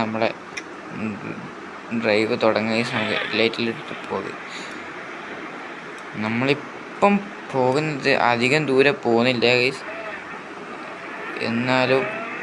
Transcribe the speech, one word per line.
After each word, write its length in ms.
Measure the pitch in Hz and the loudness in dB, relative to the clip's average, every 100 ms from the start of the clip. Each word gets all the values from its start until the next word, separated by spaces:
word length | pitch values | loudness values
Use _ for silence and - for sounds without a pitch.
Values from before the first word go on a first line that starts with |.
നമ്മളെ, 260 | 110 110 113 - - - - - - 110 | 0 0 0 -2 -12 -12 -12 -12 -10 -6
ഉം, 100 | 107 98 107 113 - - - - - 117 | -6 -6 -8 -8 -10 -12 -14 -12 -6 0
ഡ്രൈവ് 320 | 113 104 110 117 | 4 4 4 4
തുടങ്ങുക 320 | 113 104 110 113 | 4 4 2 0
guys. 140 | 127 | 0
നമുക്ക് 240 | 120 107 - - 110 | 0 0 -2 0 4
ലൈറ്റിലിട്ടിട്ട് 560 | 113 113 117 113 - - - | 4 2 -2 -2 -8 -10 -6
പോകും. 260 | 101 - - - - - - - - - - - 135 - - - - - - - 104 110 | -4 -4 -8 -10 -10 -10 -12 -12 -12 -12 -12 -12 -12 -12 -12 -12 -12 -12 -12 -10 -4 -2
നമ്മളിപ്പം 920 | 117 135 143 - - - - - 202 - - - | 2 2 2 -2 -12 -12 2 4 4 2 -10 -2
പോകുന്നത് 600 | 135 127 135 156 139 131 127 120 | 2 4 4 0 0 2 4 4
അധികം 400 | 120 123 151 139 | 4 4 4 4
ദൂരെ 220 | 131 139 139 | 6 6 4
പോകുന്നില്ല 420 | 120 117 123 120 117 123 | 4 4 4 4 4 6
guys. 200 | 127 135 - - - - - - - - - - - - - - - - 113 | 4 0 -8 -10 -10 -10 -12 -14 -14 -14 -12 -12 -12 -12 -12 -10 -10 -6 -2
എന്നാലും 560 | 117 127 127 127 131 131 - - - | 0 2 4 4 4 2 -4 -8 -8